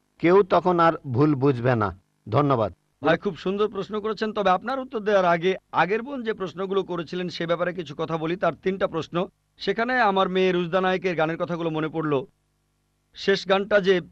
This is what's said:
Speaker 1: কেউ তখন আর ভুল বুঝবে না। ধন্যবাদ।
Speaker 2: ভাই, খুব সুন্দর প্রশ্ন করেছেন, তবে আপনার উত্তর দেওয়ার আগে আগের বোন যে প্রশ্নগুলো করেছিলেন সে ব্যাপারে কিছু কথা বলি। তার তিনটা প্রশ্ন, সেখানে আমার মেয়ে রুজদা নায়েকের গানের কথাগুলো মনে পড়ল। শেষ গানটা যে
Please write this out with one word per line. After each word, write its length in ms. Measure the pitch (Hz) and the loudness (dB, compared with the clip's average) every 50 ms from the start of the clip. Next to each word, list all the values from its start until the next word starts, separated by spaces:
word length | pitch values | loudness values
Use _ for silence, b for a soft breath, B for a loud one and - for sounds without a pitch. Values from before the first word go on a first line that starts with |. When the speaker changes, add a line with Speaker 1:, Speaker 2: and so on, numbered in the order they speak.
| _ _ _ _ | _ _ _ _
Speaker 1:
কেউ 240 | - 165 180 196 208 | 2 4 6 6 6
তখন 360 | 185 - 175 165 180 180 170 | 4 2 2 2 4 4 4
আর 140 | 170 165 160 - - 147 | 4 4 2 0 -2 -4
ভুল 280 | 123 117 147 156 151 | 0 2 4 4 4
বুঝবে 400 | 131 127 143 139 120 117 127 127 | 2 2 2 2 2 2 0 2
না। 240 | 113 107 98 90 - _ _ _ _ - - | 2 0 -2 -4 -6 _ _ _ _ -8 -2
ধন্যবাদ। 440 | 104 135 147 143 139 117 107 95 82 _ _ _ _ _ - | 0 0 2 2 2 2 0 -2 -4 _ _ _ _ _ 0
Speaker 2:
ভাই, 140 | 151 165 170 | 0 0 0
খুব 200 | - 208 175 - | 0 -4 -8 -6
সুন্দর 320 | - 185 196 202 214 208 | -6 -4 -2 0 -2 -2
প্রশ্ন 320 | 226 190 185 - 196 214 | -2 -4 -8 -6 -6 -6
করেছেন, 320 | 202 220 220 208 226 220 208 | -6 -6 -4 -4 -4 -4 -2
তবে 160 | 208 202 190 | 0 2 2
আপনার 300 | 180 185 - 226 262 262 | 2 2 0 -4 -6 -6
উত্তর 200 | 262 262 - 226 | -6 -8 -8 -6
দেওয়ার 260 | 202 202 214 190 185 | -2 2 2 4 4
আগে 300 | 175 170 170 165 190 190 - _ _ | 4 2 2 2 0 -2 -2 _ _
আগের 300 | - 131 160 175 202 226 | 0 0 0 2 0 -2
বোন 220 | 233 277 285 269 233 | -4 -6 -8 -8 -4
যে 100 | 220 214 | -6 -4
প্রশ্নগুলো 500 | - 190 175 139 170 196 190 196 196 185 | -4 -6 -8 -8 -6 -6 -4 -2 -2 -2
করেছিলেন 460 | - 175 170 165 135 - 180 185 180 | -2 -4 -8 -8 -8 -6 -6 -6 -6
সে 180 | - - 170 165 | -6 -6 -4 -2
ব্যাপারে 260 | 175 160 175 175 175 | -2 0 -2 -2 -4
কিছু 220 | 185 170 135 147 - | -6 -8 -10 -8 -8
কথা 200 | 160 151 160 165 | -6 -4 -4 -4
বলি। 200 | 156 160 170 190 | -4 -4 -4 -2
তার 160 | - 170 151 | -2 -2 -2
তিনটা 340 | - - 190 190 190 202 185 | -2 -4 -4 -2 -2 -2 -4
প্রশ্ন, 400 | 156 160 147 - - 170 180 - _ _ _ _ _ - | -2 -4 -6 -4 -4 -4 -4 -4 _ _ _ _ _ -10
সেখানে 420 | - - 196 214 226 240 254 254 | -6 -4 -2 -2 -2 -2 0 2
আমার 300 | 233 208 190 190 190 185 | 2 2 4 2 2 2
মেয়ে 220 | 180 185 185 185 | 2 2 2 2
রুজদা 300 | 180 175 180 170 156 185 | 2 0 0 0 0 0
নায়েকের 340 | 185 185 185 185 151 185 175 | 0 0 0 0 -2 -2 0
গানের 220 | 151 160 156 165 165 | 0 0 0 -2 -4
কথাগুলো 320 | 175 170 175 165 170 165 | -4 -4 -4 -4 -4 -4
মনে 200 | 156 156 156 156 | -2 -2 -4 -4
পড়ল। 360 | - 160 156 156 147 131 - - _ _ _ _ _ _ _ _ _ _ _ _ _ _ _ _ _ | -4 -4 -2 0 0 -2 -2 -4 _ _ _ _ _ _ _ _ _ _ _ _ _ _ _ _ _
শেষ 360 | - - - 196 190 - 185 | -4 0 0 0 2 2 2
গানটা 300 | 196 196 202 208 208 208 | 0 0 2 2 2 2
যে 220 | 190 185 190 180 170 - | 4 4 2 2 0 -4